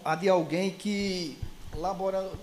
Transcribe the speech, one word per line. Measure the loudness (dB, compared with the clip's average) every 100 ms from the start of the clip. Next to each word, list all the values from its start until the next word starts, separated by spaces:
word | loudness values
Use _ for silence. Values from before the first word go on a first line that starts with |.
| -2
a | 2
de | 6
alguém | 6 4 2 0
que | 0 -2 0 0 -2 -4 -6 -8 -8 -8
labora, | -4 -2 0 0 0 -2 -8